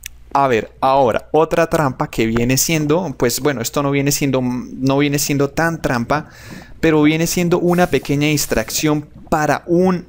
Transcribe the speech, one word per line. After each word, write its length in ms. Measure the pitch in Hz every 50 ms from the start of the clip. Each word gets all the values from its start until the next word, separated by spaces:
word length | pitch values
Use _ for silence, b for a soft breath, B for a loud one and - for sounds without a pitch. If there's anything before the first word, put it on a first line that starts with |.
| - - - - - -
A 160 | - 135 139 135
ver, 240 | 123 107 - - - -
ahora, 480 | - 135 135 139 135 113 104 - - -
otra 400 | - 156 160 160 170 170 165 160
trampa 400 | - 165 151 135 127 - 151 -
que 160 | - - 113
viene 300 | 113 110 117 120 123 131
siendo, 580 | 123 - - 170 156 151 147 147 175 190 156 131
pues 220 | - 135 120 - -
bueno, 220 | 131 147 139 120
esto 240 | 113 - - 147 143
no 80 | 139
viene 180 | 143 139 139 143
siendo, 320 | 143 - 151 139 131 131
no 560 | 127 123 123 123 113 - - - 131 135 135 139
viene 220 | 147 143 143 147
siendo 300 | - - 147 139 143 139
tan 300 | - - 160 165 165 156
trampa, 480 | - 147 135 120 117 - 139 151 151 B B B B B B B B B B -
pero 200 | - 160 156 147
viene 260 | 143 151 160 160 170 170
siendo 320 | - 185 175 170 170 -
una 260 | 165 175 175 175 180
pequeña 400 | 180 - 131 - - 143 143 147
distracción 760 | 151 151 143 - - 120 113 107 - - - - 151 151 151 147 - - - - -
para 320 | 170 156 151 147 139 - -
un, 400 | 175 170 170 185 185 180 175 -